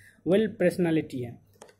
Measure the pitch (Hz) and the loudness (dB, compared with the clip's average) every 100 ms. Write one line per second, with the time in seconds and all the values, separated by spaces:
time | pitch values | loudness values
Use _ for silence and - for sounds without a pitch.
0 | - _ 156 196 220 - 175 175 170 160 | -20 _ 0 2 0 0 0 2 0 0
1 | 151 131 120 - _ _ - _ | -2 -8 -10 -12 _ _ -20 _